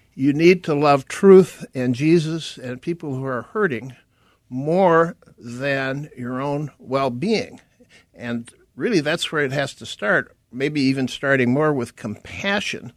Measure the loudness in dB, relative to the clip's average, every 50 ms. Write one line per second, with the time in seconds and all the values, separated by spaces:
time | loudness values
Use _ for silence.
0 | _ _ -8 -2 0 0 2 4 6 6 4 4 2 -2 0 2 4 4 4 2
1 | 0 -4 -4 4 8 10 10 10 10 6 0 -14 -16 -10 -6 -4 -2 -2 -2 0
2 | 2 4 4 4 2 0 -6 -8 -8 -12 -14 -14 -12 -12 -12 -10 -8 -8 -8 -8
3 | -8 -8 -8 -6 -6 -6 -6 -8 -8 -8 -4 -2 -2 -2 -2 -4 -8 -12 -18 -20
4 | _ _ _ _ _ _ _ _ _ -10 -8 -6 -2 0 2 4 4 6 6 4
5 | 4 2 -2 _ _ -20 -20 -20 -16 -14 -10 -6 -4 -2 -2 -2 -2 -4 -6 -6
6 | -8 -12 -12 -10 -10 -8 -6 -6 -4 -4 -4 -6 -6 -8 -12 _ -10 -4 -2 -2
7 | -2 -2 -4 -4 -4 -2 -2 -2 -4 -6 -14 -20 _ _ _ _ _ _ _ -20
8 | _ _ _ -14 -10 -8 -8 -8 -8 -12 -20 _ _ _ _ -6 -4 0 0 0
9 | 0 0 -2 -4 -4 -4 -2 -2 -2 -2 -2 -4 -4 -6 -8 -12 -16 -16 -12 -6
10 | -2 0 0 0 -2 -4 _ _ _ _ -8 -6 -4 -4 -2 0 0 0 0 0
11 | -2 -6 -6 -4 -2 0 0 0 2 0 0 0 0 0 0 -2 -4 -8 -10 -12
12 | -12 -12 -12 -12 -14 -16 -12 -8 -6 -4 -4 -4 -4 -6 -10 -10 -12 -16 -20